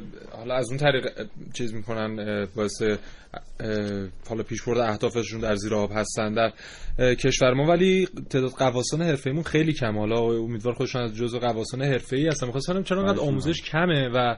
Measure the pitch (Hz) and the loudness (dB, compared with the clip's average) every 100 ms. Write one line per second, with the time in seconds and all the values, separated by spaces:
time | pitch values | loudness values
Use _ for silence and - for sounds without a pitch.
0 | 107 - - 110 120 127 120 139 147 131 | -6 -14 -16 -10 -4 -2 -2 2 4 4
1 | 117 - 110 - - - 120 113 113 113 | 0 -6 -10 -10 -10 -4 -4 -4 -4 -2
2 | 110 107 104 104 98 110 104 - 107 104 | -2 -4 -4 -2 -2 -2 -2 0 0 0
3 | - - - - - - 113 107 104 101 | -4 -16 -14 -14 -12 -8 -4 -2 -2 -4
4 | 95 - - 113 107 113 123 120 113 104 | -6 -10 -8 -6 -4 -4 0 2 2 2
5 | 120 117 101 113 113 101 104 107 101 107 | 0 0 -2 -2 0 0 0 0 2 0
6 | 104 - 107 110 110 - - - - - | -2 -2 0 2 2 0 -16 -8 -2 2
7 | 127 120 - - 127 135 151 170 190 190 | 4 4 2 4 4 4 4 6 6 4
8 | 180 - 135 135 131 - 131 123 123 151 | 2 -4 -2 0 0 2 2 2 0 0
9 | 170 135 131 156 160 156 156 147 113 107 | 2 0 0 -2 0 2 2 2 0 0
10 | 107 117 117 117 113 117 120 120 127 123 | 2 2 2 2 -2 -2 -2 -2 -2 -2
11 | 117 107 120 120 120 110 107 127 143 123 | -2 -2 -4 0 0 -2 -4 -2 0 0
12 | - 131 160 143 - 135 151 190 - 185 | 0 0 0 0 -2 -2 -2 -2 0 0
13 | 196 196 147 135 151 - - 156 180 147 | 2 2 2 0 0 -2 -2 0 2 2
14 | 127 123 120 | 2 2 2